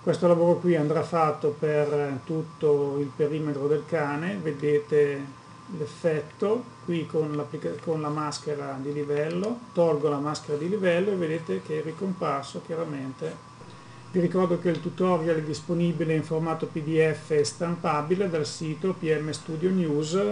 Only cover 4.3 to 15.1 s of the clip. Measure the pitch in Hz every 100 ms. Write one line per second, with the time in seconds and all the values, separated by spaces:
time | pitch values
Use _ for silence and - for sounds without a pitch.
4.3 | 202 160 143 147 147 147 151 147 139 139
5.3 | - - - - 180 143 - 170 151 147
6.3 | - 202 233 254 - - 170 139 160 151
7.3 | 147 147 151 165 165 - 156 151 151 151
8.3 | 143 156 143 139 135 135 147 143 147 156
9.3 | 175 202 240 - - 170 151 151 143 147
10.3 | 147 - 147 170 202 185 170 196 190 165
11.3 | 165 160 190 - 156 151 160 190 180 160
12.3 | 139 131 180 - 165 165 143 131 131 160
13.3 | 185 - - - - - - - 185 170
14.3 | 185 180 170 180 156 180 - 185